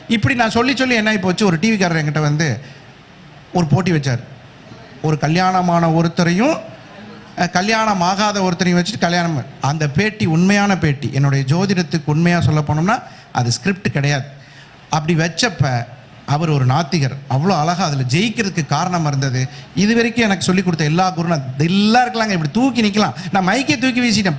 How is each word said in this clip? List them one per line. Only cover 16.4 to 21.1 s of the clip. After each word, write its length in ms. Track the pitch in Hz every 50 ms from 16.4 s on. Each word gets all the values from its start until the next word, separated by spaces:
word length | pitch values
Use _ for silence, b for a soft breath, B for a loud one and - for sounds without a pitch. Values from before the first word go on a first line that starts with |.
| 170 160
ஒரு 160 | 151 139 127
நாத்திகர், 500 | 123 131 160 170 135 190 160 139 120 101 - - -
அவ்வளோ 300 | 127 135 156 196 190 151
அழகா 260 | 151 165 175 165 196
அதுல 160 | 156 143 135
ஜெயிக்கிறதுக்கு 640 | 127 120 123 175 214 240 220 233 220 196 - 175 143
காரணமா 420 | - 147 151 175 180 180 170 160
இருந்தது. 400 | 147 139 135 139 135 123 127 127 131 B B B B B
இது 200 | - 196 214 233
வரைக்கும் 280 | 233 233 240 226 240 226
எனக்கு 200 | 208 196 180 -
சொல்லிக் 200 | 185 180 190 185
கொடுத்த 220 | 180 170 156 160
எல்லா 320 | 147 156 180 190 185